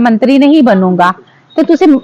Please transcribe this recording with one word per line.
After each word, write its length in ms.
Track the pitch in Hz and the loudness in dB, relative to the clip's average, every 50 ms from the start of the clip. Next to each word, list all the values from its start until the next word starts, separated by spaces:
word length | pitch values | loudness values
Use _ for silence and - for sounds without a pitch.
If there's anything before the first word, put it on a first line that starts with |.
ਮੰਤਰੀ 360 | 240 240 220 214 262 240 277 | -2 -2 -2 -2 0 0 0
ਨਹੀਂ 260 | 269 277 285 302 320 254 | 2 2 2 2 2 2
ਬਣੂੰਗਾ।" 500 | 247 202 190 190 180 180 175 175 180 185 - - _ _ _ _ _ _ | 2 0 0 0 -2 -2 -2 -2 -2 -4 -6 -14 _ _ _ _ _ _
ਤੇ 80 | - 247 | -4 -2
ਤੁਸੀਂ, 360 | - 330 - 370 311 277 262 | -2 0 0 2 0 0 0